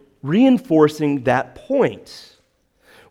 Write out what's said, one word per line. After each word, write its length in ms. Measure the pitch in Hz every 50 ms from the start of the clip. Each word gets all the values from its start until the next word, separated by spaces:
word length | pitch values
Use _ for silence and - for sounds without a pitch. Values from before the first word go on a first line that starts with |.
| _ _ _ _ -
reinforcing 960 | 139 160 220 262 269 254 - - - 160 160 151 151 151 - 151 147 143 139
that 320 | 117 127 120 131 - - -
point. 840 | - - - 269 277 220 120 101 90 - - - - - - _ _ _ _ _ _ _ _ _ _ _ _ _ - _ -